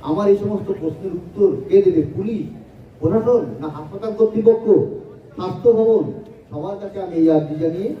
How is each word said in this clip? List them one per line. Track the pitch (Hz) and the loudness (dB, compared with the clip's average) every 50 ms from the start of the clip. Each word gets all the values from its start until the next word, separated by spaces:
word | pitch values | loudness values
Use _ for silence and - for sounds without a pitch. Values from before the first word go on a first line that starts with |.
| - 143 | -4 -2
আমার | 156 190 208 202 | -2 0 4 4
এই | 196 202 | 4 2
সমস্ত | 202 208 208 190 - - - - | 2 -4 -4 -4 -4 -6 -8 -4
প্রশ্নের | 160 160 - - 190 190 170 175 | -4 -6 -6 -6 -10 -8 -8 -8
উত্তর | - - - 202 202 180 143 127 - - | -10 -12 -2 2 2 2 2 0 -2 4
কে | 180 202 202 | 4 6 6
দেবে? | 185 165 160 143 - - | 6 4 2 0 0 -4
পুলিশ, | - 196 220 233 196 156 - - - - - - - - - - - | -6 -6 -4 -4 -6 -6 -8 -12 -16 -20 -20 -20 -20 -20 -20 -16 -4
প্রশাসন, | - 165 190 220 220 240 247 233 - - - - | -2 0 0 2 2 4 2 2 2 -2 -8 -10
না | 151 156 147 | -10 -10 -10
হাসপাতাল | 147 151 - 196 196 214 220 208 220 | -10 -14 -12 -12 -8 -8 -8 0 2
কর্তৃপক্ষ, | 220 214 - 220 208 226 226 - - 214 190 160 - - - - - - - - - - - | 2 2 2 2 4 4 4 4 4 4 4 4 4 0 -6 -12 -14 -16 -20 -20 -20 -18 -12
স্বাস্থ্য | - 185 185 - - - 240 226 220 | -10 -8 -8 -8 2 2 4 4 6
ভবন? | 226 226 226 202 151 - - - - - - - - _ | 4 4 4 2 2 -2 -6 -12 -16 -18 -20 -20 -20 _
সবার | 113 147 160 190 202 196 | -12 -10 -8 -8 -8 -10
কাছে | 202 196 196 196 190 | -10 -12 -10 -10 -10
আমি | 175 170 165 | -6 0 2
এই | 160 160 156 | 4 4 4
আর্জি | 151 151 147 151 156 | 2 0 -2 -6 -4
জানিয়ে | 160 160 165 185 196 247 311 - | -4 -4 -4 -4 -6 -6 -6 -8